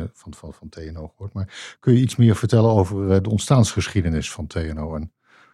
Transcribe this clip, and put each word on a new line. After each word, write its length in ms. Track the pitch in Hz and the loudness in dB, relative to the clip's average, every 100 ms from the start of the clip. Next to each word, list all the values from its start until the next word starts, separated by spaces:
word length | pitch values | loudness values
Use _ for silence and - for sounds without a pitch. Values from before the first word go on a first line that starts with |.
| 80 | -10
van, 200 | - - | -12 -20
van, 200 | 73 80 | -18 -18
van 160 | - 78 | -18 -20
T 60 | 82 | -16
N 220 | 80 82 | -14 -14
O 100 | 78 | -16
gehoord. 260 | _ 98 | _ -12
Maar 440 | 98 98 - - - | -8 -8 -10 -20 -4
kun 140 | - | 2
je 60 | 123 | 4
iets 140 | 131 - | 4 4
meer 200 | 117 101 | 4 4
vertellen 340 | 104 113 113 | 2 4 4
over, 400 | 110 92 101 98 | 4 2 0 2
eh, 60 | 95 | 2
de 80 | 101 | 2
ontstaansgeschiedenis 1040 | 107 - 135 107 - - 92 85 78 71 | -2 2 4 4 0 -4 -2 -2 -2 -4
van 160 | - 76 | -10 -10
T 60 | |
N 240 | 85 80 76 | -6 -6 -6
O 180 | 78 78 | -8 -8
en 160 | 80 _ _ _ _ | -10 _ _ _ _